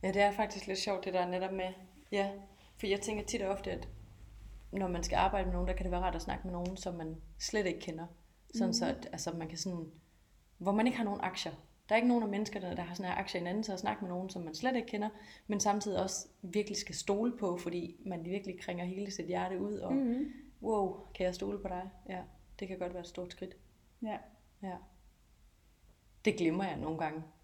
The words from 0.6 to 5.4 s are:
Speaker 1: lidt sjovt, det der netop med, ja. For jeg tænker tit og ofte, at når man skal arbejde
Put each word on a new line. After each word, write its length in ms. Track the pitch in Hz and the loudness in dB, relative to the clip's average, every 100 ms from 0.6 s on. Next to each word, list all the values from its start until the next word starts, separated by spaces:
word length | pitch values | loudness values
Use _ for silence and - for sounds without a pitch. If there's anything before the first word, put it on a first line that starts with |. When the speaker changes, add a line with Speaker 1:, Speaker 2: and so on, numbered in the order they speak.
| 196 | -2
Speaker 1:
lidt 100 | 190 | -2
sjovt, 260 | - 190 190 | 2 0 2
det 80 | |
der 140 | 185 180 | 2 2
netop 240 | 180 185 | 2 0
med, 200 | 190 185 185 - - - | 0 -2 -4 -14 -20 -2
ja. 180 | 202 196 196 - - - - | 2 2 0 -12 -20 -20 -6
For 80 | 202 | 0
jeg 140 | 196 | 2
tænker 220 | 214 214 214 | 2 -2 0
tit 160 | 233 | 0
og 80 | 190 | 2
ofte, 200 | 196 190 | 0 0
at 160 | 180 - - - - - - - - - | -4 -6 -12 -16 -18 -18 -16 -14 -14 -6
når 160 | 190 190 | -2 0
man 160 | 175 | 0
skal 120 | 175 - | 2 4
arbejde 300 | 190 202 | 6 4